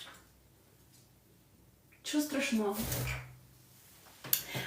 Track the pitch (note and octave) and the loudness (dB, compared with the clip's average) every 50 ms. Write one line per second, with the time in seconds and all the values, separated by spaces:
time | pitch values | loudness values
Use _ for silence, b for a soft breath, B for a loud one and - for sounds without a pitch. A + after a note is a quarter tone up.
0 | - - - - - - - - - - - - - - - - - - - - | -14 -14 -16 -18 -20 -20 -20 -20 -20 -20 -20 -20 -20 -20 -20 -20 -20 -20 -20 -20
1 | - - - - - - - - - - - - - - - - - - - - | -20 -20 -20 -20 -20 -20 -20 -20 -20 -20 -20 -20 -20 -20 -20 -20 -20 -20 -20 -12
2 | - - - D4+ D4 - - C4+ C#4 - A#3 G#3+ G#3+ G3+ G3+ G#3+ A#3 - - - | -6 0 2 2 2 2 2 2 2 4 4 4 4 4 2 2 0 0 0 0
3 | - - - - - - - - - - - - - - - - - - - - | 0 0 -2 -4 -6 -10 -14 -18 -20 -20 -20 -20 -20 -20 -20 -20 -20 -20 -20 -20
4 | - - - - - - - - B B B C3+ B | -20 -20 -20 -16 -4 -2 -2 -2 B B B -4 B